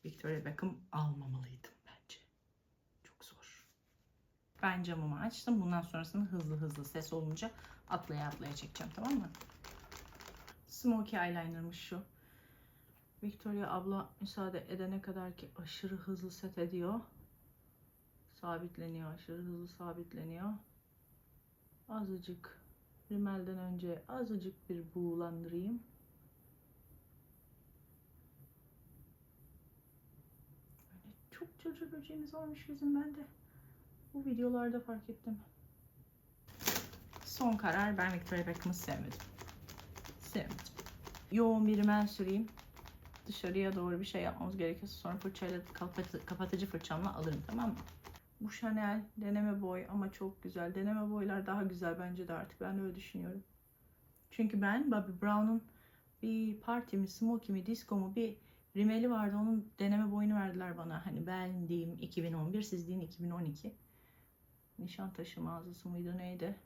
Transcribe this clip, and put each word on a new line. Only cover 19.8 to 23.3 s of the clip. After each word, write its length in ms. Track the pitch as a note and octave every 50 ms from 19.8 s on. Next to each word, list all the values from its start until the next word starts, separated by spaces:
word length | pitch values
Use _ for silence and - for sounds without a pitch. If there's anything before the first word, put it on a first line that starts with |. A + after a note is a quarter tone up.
| F3 E3+ E3 F3 E3+ E3+ - - D#3+ E3 E3 E3+ F#3+ G#3 G#3+ G#3 - - - - _ _ _ _ - _ - - _ - - - _ _ _ _ _ - - - - -
Azıcık 720 | A3 A3 G#3 F#3+ F#3+ F3+ F3+ - F3+ - - - - - - - - - - _ - - - -
rimelden 460 | G#3 G3+ G3+ G3